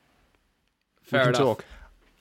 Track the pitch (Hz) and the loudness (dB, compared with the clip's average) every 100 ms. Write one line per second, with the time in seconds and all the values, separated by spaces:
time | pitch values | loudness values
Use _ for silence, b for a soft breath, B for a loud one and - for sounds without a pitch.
0 | _ _ _ _ _ _ _ _ _ _ | _ _ _ _ _ _ _ _ _ _
1 | - 139 123 123 131 104 - B B _ | -6 -2 0 2 0 -2 -10 B B _
2 | _ _ | _ _